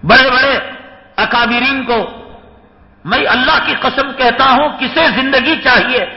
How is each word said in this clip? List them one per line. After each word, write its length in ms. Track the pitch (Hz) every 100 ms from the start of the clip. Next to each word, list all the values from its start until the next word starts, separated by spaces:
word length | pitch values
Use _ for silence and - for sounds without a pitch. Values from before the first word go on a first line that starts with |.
بڑے 260 | 151 240 262
بڑے 300 | 254 269 247 - - - - - -
اکابرین 680 | 220 240 233 240 254 269
کو 260 | 240 233 180 - - - - - - _ - _ 151
میں 200 | 240 294
اللہ 280 | 226 269 269 -
کی 80 | 285
قسم 300 | 262 247 277 247
کہتا 280 | 247 233 269
ہوں، 240 | 254 294 -
کسے 280 | 254 - 320 202
زندگی 400 | 262 269 254 311
چاہیے؟ 420 | 269 247 240 247 180